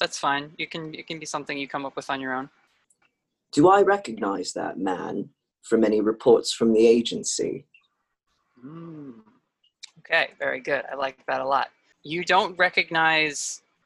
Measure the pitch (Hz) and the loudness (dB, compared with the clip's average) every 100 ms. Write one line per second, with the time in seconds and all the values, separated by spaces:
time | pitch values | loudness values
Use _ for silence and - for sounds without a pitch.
0 | 170 - 151 143 147 156 156 165 160 156 | -6 -4 -2 -2 -6 -10 -10 -8 -10 -12
1 | - 160 151 151 139 147 139 147 139 139 | -12 -12 -8 -8 -6 -8 -6 -8 -8 -10
2 | - 135 131 127 139 _ _ _ _ _ | -8 -6 -4 -6 -8 _ _ _ _ _
3 | _ _ _ _ _ - 165 196 190 202 | _ _ _ _ _ 4 6 6 6 2
4 | 202 220 202 196 180 - - - 95 92 | -2 -6 -4 -4 -6 -8 -8 -6 -6 -4
5 | 85 85 - _ _ _ - 113 107 107 | -6 -8 -10 _ _ _ 0 2 4 2
6 | 104 110 - 113 - - 117 110 117 120 | 0 2 6 6 4 0 2 6 8 6
7 | 117 - - - - - - _ _ _ | 4 -4 -6 -4 -4 -6 -10 _ _ _
8 | _ _ _ _ _ _ 127 160 170 156 | _ _ _ _ _ _ -20 -18 -16 -16
9 | 143 113 110 127 _ _ _ _ - _ | -16 -20 _ _ _ _ _ _ -20 _
10 | - 165 147 - 143 131 131 139 120 135 | -2 0 0 -2 -4 -4 -2 -4 -4 -6
11 | 135 131 - 131 131 135 123 _ _ _ | -6 -6 -6 -4 0 0 0 _ _ _
12 | 147 165 175 240 208 180 180 185 170 165 | -10 -6 0 2 2 0 0 0 -2 2
13 | 160 160 156 143 - - _ _ | 4 4 0 -2 -8 -10 _ _